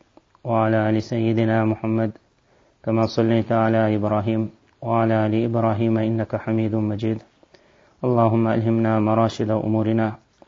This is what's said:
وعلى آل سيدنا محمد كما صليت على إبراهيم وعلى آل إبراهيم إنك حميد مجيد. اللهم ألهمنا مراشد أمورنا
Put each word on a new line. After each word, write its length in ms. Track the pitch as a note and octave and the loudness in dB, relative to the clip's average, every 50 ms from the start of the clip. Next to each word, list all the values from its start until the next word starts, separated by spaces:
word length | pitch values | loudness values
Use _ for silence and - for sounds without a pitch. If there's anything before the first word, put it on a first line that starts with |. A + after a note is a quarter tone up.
| _ _ _ - - _ _ _ - | _ _ _ -20 -20 _ _ _ -6
وعلى 460 | B2 A2+ A2+ A2 A2 A2+ A2 G#2+ G#2+ | -2 0 0 2 2 2 2 2 0
آل 120 | A2 A2 | 0 -2
سيدنا 640 | G#2+ - A#2+ A#2 A2+ A2+ A2 A2+ A2+ A2 A2 A2+ A2 | -2 -4 -4 -2 0 0 0 0 0 2 2 2 0
محمد 460 | A2 A2 - - A2 A2 A2+ A2+ A2 - - _ _ _ _ _ _ _ _ _ _ _ _ - | 0 -2 -2 -2 -2 -2 -2 -2 -4 -6 -10 _ _ _ _ _ _ _ _ _ _ _ _ -6
كما 220 | A2+ A2+ A2+ A2+ | -2 0 0 0
صليت 460 | A2 - A#2 A2+ A2+ A#2 A2+ A2 - | 0 0 0 2 2 2 0 0 0
على 440 | A#2 A2+ A2 A2 A2+ A2 A2 G#2+ G#2+ | 0 2 2 2 2 2 2 2 0
إبراهيم 540 | G#2 G#2 G#2+ G#2+ G#2 G2+ A2+ A2 A2 A2+ G#2+ - _ _ _ _ _ | 0 0 0 0 0 0 -2 -2 -2 -4 -6 -8 _ _ _ _ _
وعلى 440 | - A2+ A#2 A#2 A2+ A2 A2+ A2 G#2+ | -6 -2 0 0 2 2 2 2 2
آل 80 | G#2+ G#2+ A2+ A#2 | 0 0 0 0
إبراهيم 540 | A#2 A2+ A#2 A#2 A2+ G#2+ G#2 A#2 A2+ A2 A2 | 0 0 0 0 0 0 0 0 0 0 0
إنك 380 | A2 A2 A2+ A2+ G#2+ - - | 0 0 -2 -2 -4 -4 -6
حميد 380 | G#2 - A2+ A2+ A2 A2 G#2+ G#2+ | -6 -4 -2 -2 -2 -2 -2 -2
مجيد. 440 | A2 G#2+ G#2 G#2 G2+ A2+ A2 A2 A2 - _ _ _ _ _ - _ _ _ _ _ _ _ _ _ - | -2 -2 -2 -4 -4 -4 -4 -4 -6 -8 _ _ _ _ _ -20 _ _ _ _ _ _ _ _ _ -2
اللهم 400 | B2+ B2 A#2 A#2 A2 A2 A#2 A2+ A2 | 0 2 4 4 4 2 2 2 2
ألهمنا 520 | A2+ A2+ A2 A2+ A2+ A2+ A2+ A2 A2 A2 | 0 0 0 0 0 2 2 2 2 2
مراشد 500 | G#2+ G#2+ A2 A2+ A2+ A2 - - A#2 G#2+ | 2 2 2 2 2 0 0 -2 -4 -2
أمورنا 560 | A2 G#2+ - G#2+ A2 A2 G#2+ A2 A2+ A2+ A2 G#2+ A2 - _ _ _ _ - | -2 -2 -2 0 0 0 0 0 0 0 0 -2 -4 -8 _ _ _ _ -12